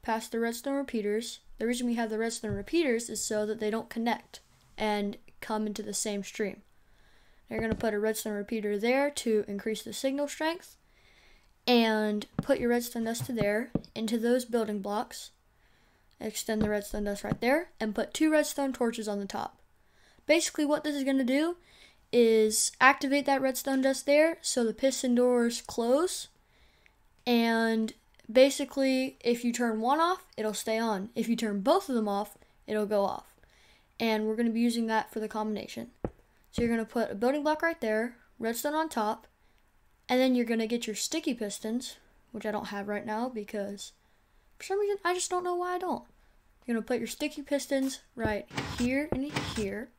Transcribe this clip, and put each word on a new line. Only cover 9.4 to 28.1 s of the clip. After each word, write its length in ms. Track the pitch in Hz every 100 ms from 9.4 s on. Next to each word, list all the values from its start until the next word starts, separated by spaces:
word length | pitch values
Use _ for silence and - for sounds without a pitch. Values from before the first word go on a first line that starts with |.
| 208
increase 360 | 202 226 214
the 100 | -
signal 340 | 202 269 277 285
strength. 480 | - 311 339 - - _ _ _ _ - - _ _ -
And 640 | 240 226 214 214 208 202 -
put 160 | - 277
your 100 | 240
redstone 360 | 240 240 233 226
dust 200 | 233 -
to 60 |
there, 380 | 240 202 208 240 - - -
into 240 | 220 233
those 240 | 233 254
building 380 | 247 233 214 208
blocks. 500 | 202 208 254 - - _ _ _ _ _ _ _ _ _
Extend 420 | 220 202 - 220
the 80 | 214
redstone 360 | 208 202 208 208
dust 180 | 202
right 160 | 208 -
there, 320 | 233 294 349 -
and 160 | 220 208
put 180 | 214
two 160 | - 311
redstone 440 | 311 294 - 277
torches 340 | 247 240 226 214
on 120 | 202
the 60 | 196
top. 320 | 202 - - _ _ _ _ _ _ -
Basically 380 | 320 - - 294
what 180 | 294
this 120 | 302 285
is 100 | 269
gonna 180 | 269
do 320 | 247 269 320 349 - - - _ _
is 600 | 240 233 226 214 214 - -
activate 440 | 254 277 277 285 277
that 160 | 269
redstone 380 | 262 254 - 269
dust 260 | 262 269 -
there 320 | 285 311 330
so 240 | - - 226
the 80 |
piston 420 | 214 269 262 254 240
doors 460 | 247 247 233 233
close. 680 | - - 233 262 359 - - _ _ _ _ _ _ _ _ _ -
And 680 | 240 233 226 226 226 220 - _